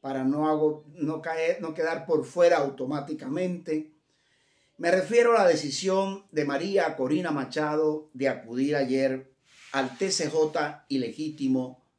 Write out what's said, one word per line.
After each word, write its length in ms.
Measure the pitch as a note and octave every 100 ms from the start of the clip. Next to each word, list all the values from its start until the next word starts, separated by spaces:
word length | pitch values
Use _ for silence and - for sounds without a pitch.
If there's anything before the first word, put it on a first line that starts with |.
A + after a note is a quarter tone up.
para 240 | C3+ C3+
no 240 | C3 D3 D#3
hago-, 360 | D#3 D3+ D3 -
no 280 | - D3+ D#3+
caer, 400 | E3 E3 E3 F3+
no 100 | E3
quedar 320 | D#3 D#3+ E3
por 200 | - D#3
fuera 320 | - F3 E3+ E3
automáticamente. 1400 | C#3 C3+ C3 D3 C#3 D#3 C3 D#3+ F#3 F3 - D#3 D#3 _ _ _ _ _ _ _ _ _
Me 120 | E3+
refiero 460 | F#3 F3+ A#3 A#3 A3+
a 80 |
la 40 | F#3
decisión 800 | D#3 D3 C3 F#3 F#3+ G3 G3 -
de 120 | D3+
María 520 | C#3+ C#3 F3+ F#3+ D#3+ C#3+
Corina 340 | C3 D#3 F3
Machado 800 | D3 C3 D3+ D3+ D3+ D#3 D3+ -
de 160 | B2+ C3+
acudir 460 | - A2+ A#2+ C#3
ayer 580 | D3 C3 C3 C3+ C3 C3 _ _ - -
al 260 | C3+ B2+ -
T 120 | F#3+
C 180 | F3+ D3+
J 560 | D#3 D#3 E3 D3 D3 _
ilegítimo 960 | C3+ A#2 C3 D#3 D3+ C3+ C3 B2+ B2+ _